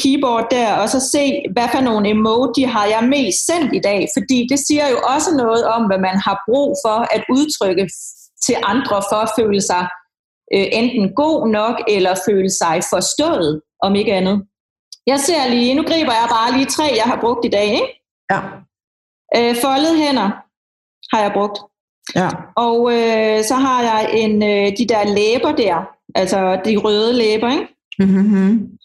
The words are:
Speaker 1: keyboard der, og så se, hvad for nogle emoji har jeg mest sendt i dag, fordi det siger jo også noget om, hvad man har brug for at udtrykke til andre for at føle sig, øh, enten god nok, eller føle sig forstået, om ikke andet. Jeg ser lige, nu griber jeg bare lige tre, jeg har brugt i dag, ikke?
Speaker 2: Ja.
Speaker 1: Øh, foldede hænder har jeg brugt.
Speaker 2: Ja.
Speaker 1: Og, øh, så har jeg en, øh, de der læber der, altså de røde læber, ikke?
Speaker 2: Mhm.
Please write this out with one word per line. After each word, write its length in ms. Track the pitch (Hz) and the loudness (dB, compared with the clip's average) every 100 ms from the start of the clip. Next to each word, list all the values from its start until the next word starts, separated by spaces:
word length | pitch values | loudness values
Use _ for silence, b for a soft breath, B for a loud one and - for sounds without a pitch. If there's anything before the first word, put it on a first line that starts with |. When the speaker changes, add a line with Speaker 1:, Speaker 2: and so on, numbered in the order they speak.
Speaker 1:
keyboard 460 | 277 277 269 226 226 | 0 2 2 0 0
der, 180 | 247 226 175 | 0 2 0
og 80 | 214 | 0
så 100 | 262 254 285 | 0 0 0
se, 80 | 277 - - 190 | 0 -2 -4 -2
hvad 120 | 240 | 0
for 80 | 269 | 0
nogle 280 | 254 214 202 | 0 2 0
emoji 540 | 214 220 226 269 - 254 226 | 2 2 2 0 0 0 0
har 100 | 208 | 0
jeg 180 | 220 240 285 | 2 2 2
mest 240 | 226 170 - | 0 -2 -2
sendt 200 | 339 254 190 | 0 0 0
i 40 | 196 | 0
dag, 180 | 202 - - | 0 -2 -4
fordi 300 | - 254 240 | 0 0 0
det 80 | 277 - | -2 0
siger 180 | 294 285 | 0 0
jo 40 | 240 233 285 | 0 0 0
også 140 | 381 294 | 0 0
noget 220 | 226 226 226 226 | 2 0 0 0
om, 60 | 214 | 0
hvad 80 | 190 190 | 0 0
man 100 | 190 202 | 0 -2
har 100 | 196 - | -4 0
brug 200 | 269 277 285 220 | 0 0 0 0
for 120 | 214 233 220 | 0 0 -2
at 60 | - 262 | 0 0
udtrykke 480 | 302 - 202 180 196 - - - - _ - | 0 -2 0 0 -2 -6 -16 -20 -20 _ -2
til 100 | 233 | -2
andre 340 | 202 233 - 202 202 | 0 -2 0 -2 0
for 80 | 214 220 | -2 0
at 40 | - | 0
føle 220 | 214 202 | 0 0
sig, 220 | 196 180 175 - _ _ _ _ _ 196 | 0 -2 -2 -10 _ _ _ _ _ -2
øh, 120 | 196 220 | 0 0
enten 260 | 240 233 190 - | 0 0 -2 0
god 140 | 302 302 226 208 | 0 0 0 0
nok, 160 | 220 247 - 202 | -2 -2 -2 0
eller 180 | 185 190 226 | 0 0 0
føle 200 | 196 190 - | 0 0 0
sig 140 | 170 165 - 190 | 0 0 0 -2
forstået, 680 | - - 311 269 156 156 - _ | -2 0 0 0 0 -2 -8 _
om 120 | 196 202 | 0 0
ikke 180 | 220 | 0
andet. 240 | 190 185 202 196 _ _ _ _ - - | 0 0 0 -4 _ _ _ _ -8 -2
Jeg 120 | 277 | 0
ser 220 | 285 320 254 | 0 0 0
lige, 240 | 240 240 269 | 0 2 0
nu 60 | |
griber 300 | 320 330 302 226 | 0 0 0 0
jeg 60 | 233 226 | 0 0
bare 200 | 233 262 | 0 0
lige 80 | 269 - | 0 0
tre, 120 | 302 220 | 0 0
jeg 60 | 226 | 0
har 80 | - | 0
brugt 240 | 220 240 - | -2 0 0
i 40 | 202 | 0
dag, 120 | 208 262 | 0 0
ikke? 120 | 523 - _ _ - | -2 -8 _ _ -4
Speaker 2:
Ja. 60 | 190 - - - _ _ _ _ _ _ 226 | -4 -4 -14 -20 _ _ _ _ _ _ 0
Speaker 1:
Øh, 180 | 240 240 277 | 0 0 0
foldede 320 | 269 320 320 294 | 0 2 2 0
hænder 240 | 262 196 - - _ _ _ _ _ - | 0 -2 -4 -14 _ _ _ _ _ -4
har 80 | 220 | 0
jeg 100 | 202 | 0
brugt. 240 | 202 208 202 - _ _ _ - 175 | -2 -4 -6 -16 _ _ _ -6 -2
Speaker 2:
Ja. 140 | 180 - - - | -2 -4 -6 -4
Speaker 1:
Og, 200 | 240 233 240 | 0 0 0
øh, 500 | 233 233 220 220 214 | 0 0 0 0 0
så 120 | 214 262 | 0 0
har 260 | 269 254 | 0 0
jeg 260 | 233 220 220 | 0 0 0
en, 300 | 226 220 208 | 0 0 2
øh, 240 | 208 202 202 196 | 2 2 0 0
de 80 | 226 | 0
der 140 | 220 208 202 | 2 2 0
læber 340 | 214 247 302 302 | 2 2 0 0
der, 200 | 208 165 - - - - | 0 -2 -6 -16 -8 -4
altså 440 | 185 196 185 190 214 | -2 0 0 -2 0
de 120 | 208 | 0
røde 360 | 214 208 220 | 0 0 0
læber, 380 | 247 214 220 233 | 2 0 0 0
ikke? 160 | 302 453 _ _ - | -2 -4 _ _ -2
Speaker 2:
Mhm. 680 | 196 190 208 196 190 220 196 - | 2 4 4 2 2 0 -2 -12